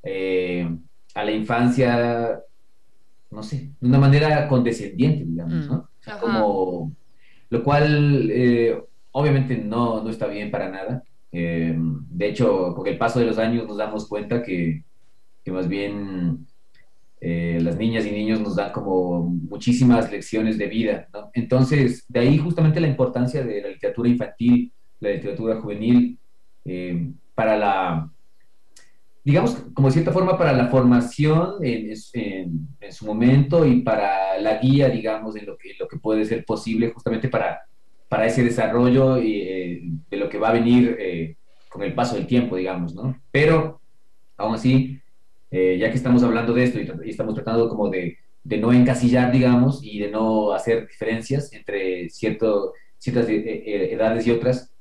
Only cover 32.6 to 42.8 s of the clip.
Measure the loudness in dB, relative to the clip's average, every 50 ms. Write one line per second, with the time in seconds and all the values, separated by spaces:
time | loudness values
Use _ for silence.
32.6 | -8 -10 -16 -18 -18 -20 -16 -12 -8 -6 -2 2 4 6 6 6 4 4 4 4
33.6 | 6 6 4 4 4 2 0 2 2 0 0 0 0 0 -2 -2 0 -2 0 2
34.6 | 2 4 4 6 4 4 2 0 -4 -4 -4 -4 -6 -10 -10 -12 -12 -14 -16 -16
35.6 | -18 -20 -12 -12 -12 -10 -10 -6 -2 0 0 0 0 0 -2 -4 -2 -4 -6 -4
36.6 | -4 -4 0 0 0 -2 -2 -6 -4 -4 -2 -2 -2 -2 -2 -2 -2 -2 -4 -6
37.6 | -12 -20 -20 -20 -20 -20 -20 -20 -8 -4 -2 0 0 2 2 2 2 2 2 0
38.6 | 0 0 2 2 4 6 6 6 6 4 4 2 0 0 -2 -2 -4 -4 -6 -6
39.6 | -6 -6 -8 -8 -8 -8 -10 -10 -10 -10 -6 -4 -4 -4 -2 -2 0 2 2 2
40.6 | 4 6 6 6 6 4 0 -2 -4 -4 -4 -4 -6 -8 -10 -16 -20 -20 -20 -20
41.6 | -20 -16 -10 -6 -6 -4 -2 -2 -2 -2 -2 -6 -2 0 2 2 2 0 -4 -4
42.6 | -4 -4 -4 -6